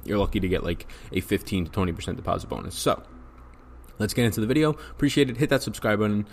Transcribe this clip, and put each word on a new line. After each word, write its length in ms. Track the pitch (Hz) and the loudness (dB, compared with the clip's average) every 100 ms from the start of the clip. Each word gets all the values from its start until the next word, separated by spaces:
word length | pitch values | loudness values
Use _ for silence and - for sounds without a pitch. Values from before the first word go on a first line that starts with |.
You're 160 | - 101 | -2 0
lucky 220 | 95 104 | 2 2
to 80 | 92 | 2
get, 160 | 90 - | 0 0
like, 200 | 87 - - - | -4 -6 -14 -4
a 80 | - | -4
fifteen 420 | - 101 - 98 | 0 -2 0 -2
to 80 | 82 | 0
twenty 220 | - 92 | 0 0
percent 240 | 85 - - | -2 -6 -6
deposit 320 | - 92 - | -2 -2 -2
bonus. 260 | - - - | -8 -8 -2
So 260 | 143 - - - - - - - - - - - | 0 0 -4 -20 -20 -20 -20 -20 -20 -20 -20 -4
let's 160 | 107 - | -2 2
get 100 | 120 | 2
into 160 | 107 | 2
the 60 | 110 | 2
video. 240 | 147 156 | 4 4
Appreciate 580 | 151 - - 143 147 139 | 0 -6 0 2 4 2
it. 80 | 117 | 2
Hit 140 | 151 | 2
that 100 | 135 | 2
subscribe 380 | - 107 113 104 | 0 -2 2 4
button. 260 | 104 104 104 | 4 2 -2